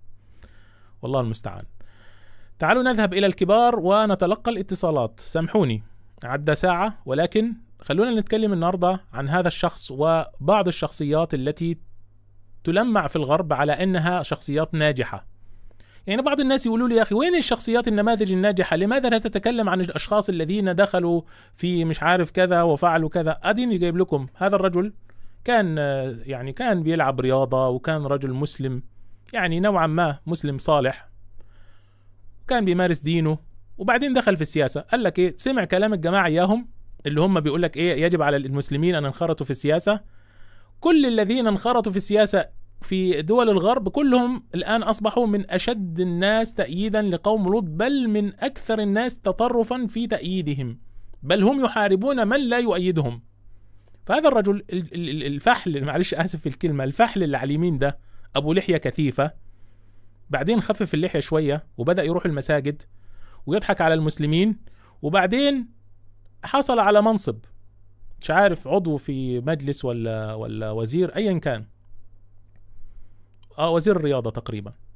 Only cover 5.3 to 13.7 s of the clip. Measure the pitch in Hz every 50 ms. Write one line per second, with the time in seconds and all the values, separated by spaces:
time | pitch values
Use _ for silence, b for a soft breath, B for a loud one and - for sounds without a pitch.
5.3 | - 160 165 - - 214 170 127 110 107 - - - - - - - - - 120
6.3 | 131 143 147 156 147 - - 185 175 175 196 220 208 - - 139 131 147 170 175
7.3 | - 214 220 240 220 - - - - - - - 143 180 226 254 233 214 202 -
8.3 | 220 220 220 208 196 170 165 175 190 180 175 180 190 185 - - - 131 139 139
9.3 | 165 185 175 170 - - 180 165 - - - - 131 135 151 165 165 160 - -
10.3 | - - 131 165 208 208 185 180 160 - 156 - - - 151 143 151 156 165 160
11.3 | 156 135 127 147 151 - 165 170 165 - - - - - - - - - _ -
12.3 | - - - - - - - - 170 196 240 247 220 196 156 139 - 160 143 131
13.3 | 151 170 180 147 147 127 147 151